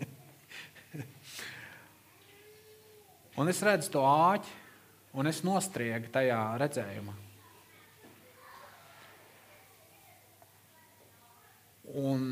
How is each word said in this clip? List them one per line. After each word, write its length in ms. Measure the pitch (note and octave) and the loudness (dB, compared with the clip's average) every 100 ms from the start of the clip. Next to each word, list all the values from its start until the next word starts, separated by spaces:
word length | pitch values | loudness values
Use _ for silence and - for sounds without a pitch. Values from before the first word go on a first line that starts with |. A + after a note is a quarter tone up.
| - - - - - - - - - D#3 A#2+ - - - - - - - - - - - - G#4 G#4+ G#4+ - - - - - - - - | -14 -14 -20 -20 -20 -18 -18 -20 -16 -14 -14 -14 -18 -14 -12 -14 -18 -20 -20 -20 -20 -20 -20 -20 -20 -20 -20 -20 -20 -20 -20 -20 -10 -2
Un 80 | D#3 | 0
es 140 | F3+ | 2
redzu 240 | G#3 F#3+ C#3+ | 4 4 2
to 80 | C#3+ | 2
āķi, 460 | C3+ D3+ E3+ G3+ - - - - - - - | 6 8 8 4 -2 -16 -20 -20 -20 -20 -12
un 160 | C3+ C#3 | -2 0
es 100 | - | 0
nostriegu 720 | F3+ F#3+ - - A#2 A2+ A#2 | 0 0 0 -4 -4 -4 -2
tajā 280 | C3+ B2+ A2+ A2 A#2 | 2 2 2 0 0
redzējumā. 540 | C#3+ B2+ G2+ G#2 G#2 - - - - - - - - - - - - - - - - - - - - - - - - D5 - - - - F#5 F5+ - - - - - - - - - - - - - - - - - C#3+ | -2 -2 -6 -8 -10 -14 -18 -20 -20 -20 -20 -20 -20 -20 -20 -20 -20 -20 -20 -20 -20 -20 -20 -20 -20 -20 -20 -20 -20 -20 -20 -20 -20 -20 -20 -20 -20 -20 -20 -20 -20 -20 -20 -20 -20 -20 -20 -20 -20 -20 -20 -20 -10 -2
Un 160 | C#3 C3+ C3 | 0 0 0